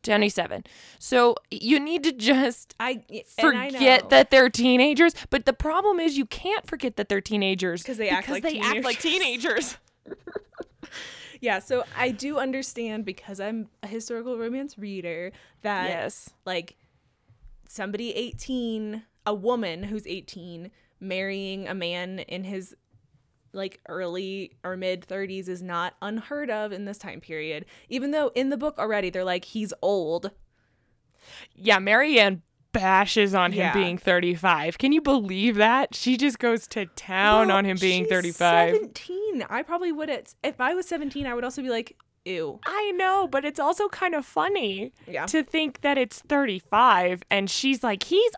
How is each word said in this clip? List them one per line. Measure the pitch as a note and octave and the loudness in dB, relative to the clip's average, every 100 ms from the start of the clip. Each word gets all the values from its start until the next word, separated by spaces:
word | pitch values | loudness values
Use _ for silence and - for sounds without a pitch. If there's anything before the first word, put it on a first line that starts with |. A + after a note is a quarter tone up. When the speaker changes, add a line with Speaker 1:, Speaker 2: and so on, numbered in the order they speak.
Speaker 1:
Twenty-seven. | - G#3 G#3 G3 E3+ - - - - - | 0 2 2 0 -4 -6 -12 -20 -20 -8
So | - B3 A#3+ A3+ - | 0 6 6 4 -4
you | - A3 D4 | -6 2 2
need | D4+ E4+ | 2 -2
to | D4+ | -2
just | C4 A3 C4 C#4 A#3+ - - | 0 2 4 2 -2 -10 -8
Speaker 2:
I, | A#3+ B3 - | -6 -6 -10
y-, | E3+ - - | -16 -12 2
and | D#4 A#3+ | 2 2
I | C#4 | -2
Speaker 1:
forget | C4 C4 C4 | 4 6 6
Speaker 2:
know. | - | 8
Speaker 1:
that | C4+ C#4 | 8 10
they're | C4+ B3 | 8 8
teenagers, | - B3 B3 C#4+ C#4+ E4+ - - | 6 4 6 6 6 6 4 -4
but | C4+ | -2
the | C4+ | 0
problem | - D4+ E4+ G#4 F4+ | 0 0 0 2 2
is | E4 C#4 | 0 0
you | |
can't | A#3 - F4+ G#4+ - | -4 -4 -4 -4 -4
forget | D#4 B3 - | -6 -6 -4
that | G3+ | -2
they're | G3+ | -2
teenagers | - G#3 G3 F#3 F#3 E3+ | -2 0 0 0 -2 -4
Speaker 2:
'Cause | - A3+ | -6 -6
they | G#3+ | -2
act | F3+ A3 | -2 -2
Speaker 1:
because | C#4+ | -4
Speaker 2:
like | D#4+ | -4
Speaker 1:
they | D4+ | -2
act | A#3+ C#4 | -2 0
like | B3+ A#3 | -2 -2
Speaker 2:
teenagers. | E4 F#4 D4 A#3+ D4+ A3 C#4+ - _ _ - | 0 0 0 -2 -2 -2 -4 -10 _ _ -20
Speaker 1:
teenagers. | - | -18
<laughs> | - - _ - - _ - - - - - - | -14 -14 _ -18 -18 _ -18 -16 -16 -16 -20 -8
Speaker 2:
Yeah, | A#3+ F#3+ | -4 -4
so | - B3 - - | -2 -4 -2 -2
I | B3 | -2
do | G#3 C4+ D4 | -2 -4 -4
understand, | C4 C4 C4 A#3+ A#3 G#3+ G3+ | -2 -4 -6 -8 -8 -8 -8
because | - - G3 | -12 -12 -10
I'm | G3+ A3+ G#3 _ | -8 -8 -10 _
a | G3+ | -12
historical | A3+ A3+ A#3 A#3+ A#3 | -10 -8 -8 -6 -6
romance | A3+ C4 C#4+ - | -6 -6 -8 -10
reader, | G3+ F#3+ E3+ E3 F3+ - - _ | -10 -8 -8 -8 -10 -14 -20 _
that | G#3+ G3 F3+ | -6 -4 -4
Speaker 1:
Yes. | E3+ C3 - - _ | -4 -6 -8 -14 _
Speaker 2:
like, | - F3+ F3 _ _ _ _ _ _ _ - - - | -8 -6 -6 _ _ _ _ _ _ _ -20 -20 -14
somebody | - G3+ G#3 A#3+ | -10 -8 -6 -6
eighteen | - A#3+ G#3+ - B3+ A#3 A3 G#3+ A3 - _ G#3 | -6 -8 -10 -6 -4 -4 -6 -6 -10 -14 _ -6
a | |
woman | G#3 G#3+ B3 F#3+ E3 | -2 0 -2 -2 -6
who's | G3+ G#3+ G#3 | -8 -8 -8
eighteen | F#3 - F#3 F3 E3+ F3+ _ _ - | -12 -12 -16 -14 -14 -16 _ _ -16
marrying | F#3+ F#3 G3 G3 G3 G3 F#3+ | -8 -6 -4 -6 -6 -8 -8
a | |
man | F#3+ E3+ F3+ F3+ F#3 | -6 -6 -6 -8 -10
in | - F3+ | -10 -10
his, | F#3+ F#3+ F#3 - _ _ _ _ _ _ _ | -8 -10 -12 -18 _ _ _ _ _ _ _
like, | F#3+ G3 - - | -10 -10 -10 -12
early | F3 F3+ F3+ F#3+ G3 - _ | -8 -6 -6 -6 -8 -10 _
or | F3+ F#3 | -10 -6
mid | F#3 F#3 | -4 -4
thirties | - F#3+ G3 F#3+ F#3 | -6 -8 -6 -8 -8
is | F3+ | -10
not | F#3 E3+ F3+ - | -6 -4 -4 -6
unheard | G3+ A3 - D4 C#4 | -8 -8 -6 -8 -4
of | G#3+ G#3+ | -4 -6
in | F#3+ | -8
this | G3+ G#3 | -10 -12
time | G3+ - | -14 -16
period, | - D#3+ D#3 D3+ - - - | -12 -8 -6 -8 -12 -20 -8
even | B3+ C#4+ | -6 -2
though | D4+ C#4+ | 0 0
in | A#3+ C4+ | 0 -2
the | C#4 | -2
book | D4+ D4 | -4 -2
already | A3 G#3 F#3 | -2 -2 -2
they're | F#3 | -2
like, | F#3 F3+ - | -2 -4 -4
"He's | A3 G#3 - | -8 -8 -4
old." | F#3 G3+ D#3 E3+ G3 - - _ _ _ _ _ _ _ - - - | 0 0 0 -4 -6 -14 -20 _ _ _ _ _ _ _ -20 -20 -20
Speaker 1:
Yeah, | - G3+ G3 | -4 4 4
Marianne | F#3+ A3 D4 B3+ G3+ F#3 - _ _ | 6 4 6 6 6 2 -8 _ _
bashes | A3+ F#3+ F#3+ G3 A3+ G3+ | 0 4 4 4 2 4
on | F#3+ F3 | 4 2
him | G3 | 2
Speaker 2:
Yeah. | F3 | 0
Speaker 1:
being | G3 F3+ F3 | 2 0 0
thirty-five. | - F3+ F3 E3+ F3+ D#3+ D#3 - | 2 2 2 0 2 2 0 0
Can | C4+ | 2
you | D#4 | 4
believe | C#4+ C4+ G3 F#3 A#3 G#3 | 4 2 2 0 2 4
that? | A3 B3+ C#4 | 4 4 0
She | - B3 B3 | -2 0 2
just | C#4+ A3+ | 2 2
goes | A#3+ A3+ - | 0 0 -2
to | A3+ F#3 | -8 -8
town | - - F#3+ G#3 A3 G#3+ | -10 -4 2 6 6 6
Speaker 2:
Well, | G3 | 4
Speaker 1:
on | |
him | G3 F#3 | 2 2
being | F#3 F#3 | 2 2
Speaker 2:
she's | F3+ | 2
Speaker 1:
thirty-five. | F#3 F3 E3 F3 E3+ E3+ | 0 0 2 6 6 6
Speaker 2:
seventeen. | G#4+ - - - F#4 G#4+ D4+ - | 4 0 -12 -10 -6 -4 -4 -4
I | A#3 | -6
probably | D4+ F4 F4+ | -4 -4 -2
would | D4+ D4+ | -4 -4
at, | B3+ - - | -6 -8 -8
if | C#4 D4 | -6 -2
I | B3+ | -2
was | F4+ F#4 | 0 -4
seventeen, | E4 C#4+ C#4+ C#4 | -6 -6 -6 -6
I | |
would | A#3+ | -4
also | B3 C#4+ | -6 -6
be | B3+ | -4
like, | A3+ A3+ _ _ _ | -4 -6 _ _ _
"Ew." | F3+ F3+ D#3 - | -8 -6 -6 -6
Speaker 1:
I | - G4+ G#4 | -6 -4 -2
know, | F#4 F#4 G4 F4 | 0 2 2 0
but | C4+ | -2
it's | D4 D4 | -2 -2
also | C#4+ F#4 G#4 | -2 0 -2
kind | - F#4 | -2 -2
of | D#4 | -2
funny | - - E4+ G4+ A3 F#3+ B3 _ - | -4 -2 0 0 -2 -6 -10 _ -10
Speaker 2:
Yeah. | C3+ F3 | -8 -2
Speaker 1:
to | D#4+ | -2
think | C4 D#4+ D#4 - | 0 -2 -4 -2
that | C#4+ C#4 | 0 0
it's | B3 - | 0 -4
thirty-five | - C#4+ C4+ F3+ - G#3 B3 F#3 F3+ F3+ - | -2 0 2 -2 0 4 6 6 4 -2 -2
and | G3 G3 | -2 0
she's | - C4+ C4 | -2 0 0
like, | A#3+ G3 | 0 -2
"He's | - F#4 A#4 | 0 2 2